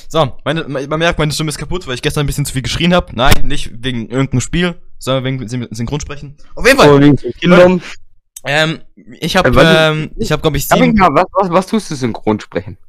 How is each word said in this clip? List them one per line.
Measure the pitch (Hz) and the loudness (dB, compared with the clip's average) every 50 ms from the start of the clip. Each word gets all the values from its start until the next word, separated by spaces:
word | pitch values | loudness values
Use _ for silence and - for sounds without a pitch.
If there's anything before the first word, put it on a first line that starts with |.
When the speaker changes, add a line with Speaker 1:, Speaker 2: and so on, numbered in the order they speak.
| - | -12
Speaker 1:
So, | - - 160 151 123 - - - | -4 -2 0 0 -2 -4 -6 -6
meine, | 131 151 165 147 | -6 -4 -4 -6
man, | 123 143 131 143 139 | -6 -8 -8 -6 -6
man | 156 | -4
merkt, | 156 165 170 170 - | -2 -2 -2 0 0
meine | 156 151 | -2 -2
Stimme | 139 - 156 156 | -2 -4 -6 -6
ist | 143 - | -8 -8
kaputt, | 156 143 - - - | -8 -8 -8 -8 -8
weil | 135 127 | -8 -8
ich | 120 | -6
gestern | - 147 139 151 | -6 -4 -4 -2
ein | 147 | -4
bisschen | 139 135 - 143 | -4 -4 -4 -6
zu | - - | -6 -6
viel | 135 127 | -6 -6
geschrien | - - - 165 175 180 | -6 -4 -2 0 2 2
hab. | 180 180 - - | 2 0 -2 -2
Nein, | - 156 - - - - | 0 4 6 6 8 8
nicht | - - 139 - - - | 6 4 2 0 -4 -6
wegen | 117 117 131 127 117 110 - | -8 -8 -6 -6 -6 -8 -4
irgendeinem | 117 131 135 131 - 127 | -4 -4 -2 -2 -2 -4
Spiel, | - - - 170 180 175 170 - - - - | -4 -2 -2 -2 -2 -2 -4 -8 -14 -18 -18
sondern | - - 127 131 135 123 | -10 -6 -4 -4 -4 -4
wegen | 131 135 127 110 | -4 -6 -8 -8
Syn-, | 98 123 127 120 - | -8 -8 -8 -8 -8
Synchronsprechen. | 110 110 120 113 139 147 - - 147 - - 139 - - - - - | -8 -8 -6 -6 -6 -8 -8 -10 -14 -14 -16 -18 -18 -20 -20 -14 -8
Auf | - - | 0 2
jeden | 240 269 277 | 2 4 6
Fall. | 180 147 | 6 6
Speaker 2:
Oh, | 143 139 | 6 6
wegen | 143 147 139 | 6 6 4
den | - - - - | 2 0 -6 -8
Kindern. | - - 175 180 180 180 180 185 | -2 2 4 6 8 6 6 4
Speaker 1:
Leute, | 175 - - - - - - - _ _ _ - - - | 0 -4 -8 -14 -16 -16 -20 -20 _ _ _ -20 -12 -8
ähm, | 131 143 151 156 160 160 - - - _ - - - 123 - | -4 -2 -2 -2 -2 -4 -8 -12 -20 _ -20 -20 -20 -12 -8
ich | - 165 - | -6 -2 0
hab, | 190 180 | 0 2
Speaker 2:
Äh, | 131 123 | 2 4
was | 123 160 160 160 160 160 156 | 4 4 6 4 4 4 2
Speaker 1:
ähm, | 156 156 147 - - | 0 -2 -6 -8 -8
ich | - - - | -6 -4 -4
hab, | 156 147 | -2 -2
glaub | - 160 143 | -2 -2 -2
ich, | 139 - | -2 -2
Speaker 2:
Darf | - 165 208 | 0 2 2
ich | 254 | 2
Speaker 1:
sieben | 240 226 | 2 4
Speaker 2:
mal, | 208 190 170 135 | 4 4 4 4
was, | 156 185 - - | 2 0 0 -2
was, | 185 202 180 | -2 -2 0
was | 165 180 190 | 0 0 0
tust | - - 220 - - | 0 -2 -4 -4 -6
du | 156 | -6
Synchronsprechen? | 127 127 117 104 - - 107 110 104 - - - 87 - 98 92 - - | -6 -4 -6 -6 -4 -2 -2 -2 -2 -4 -8 -8 -8 -8 -8 -12 -18 -20